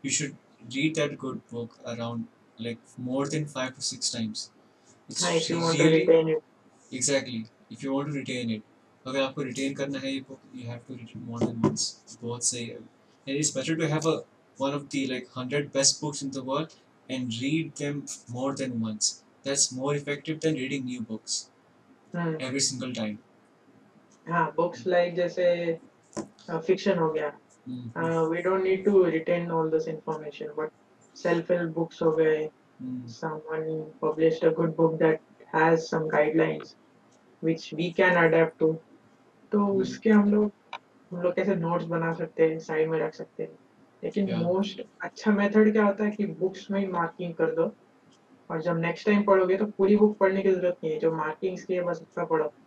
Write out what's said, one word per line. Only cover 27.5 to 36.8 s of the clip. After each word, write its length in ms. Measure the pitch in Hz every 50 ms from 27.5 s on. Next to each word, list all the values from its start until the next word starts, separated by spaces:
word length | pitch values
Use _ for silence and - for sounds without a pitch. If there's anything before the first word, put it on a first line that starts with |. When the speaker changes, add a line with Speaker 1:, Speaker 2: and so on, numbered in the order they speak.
| _ _ _ 131
Speaker 1:
हम्म, 220 | 127 123 123 117 -
Speaker 2:
अ, 20 | 165
Speaker 1:
हम्म। 380 | 165 165 165 165 160 160 165
Speaker 2:
we 60 | 175
don't 180 | 175 185 190 190
need 240 | 190 185 190 190 190 208
to 60 | 202
retain 520 | 190 180 165 156 160 160 - 175 170 170 170
all 180 | 165 165 160 160
this 180 | 160 156 156 160
information, 600 | 156 156 - - 156 151 156 151 - - 151 151 - 151
but 80 | 156 156 _ _ _ _ _ _ _ _ _ - -
self 240 | 175 170 170 165 -
help 240 | 180 175 170 165 160
books 280 | 165 165 165 - -
हो 100 | 165 165
गए, 380 | 160 160 160 156 156 151 156 156 _ _ _ _ _ _
Speaker 1:
हम्म। 260 | 131 127 127 123 120
Speaker 2:
someone 800 | 117 113 - - 160 160 160 - 156 160 156 160 160 160 156 156 - - - -
published 480 | 156 156 156 160 160 160 - - 160
a 80 | 160 170
good 160 | 170 160 160 -
book 220 | 165 160 160 160
that 160 | 165 160 156 - _ _ - _ - - -
has 200 | 160 160 165 165 165 - - -
some 160 | 160 160 156 -
guidelines 540 | 151 151 151 156 165 160 156 - - - - - _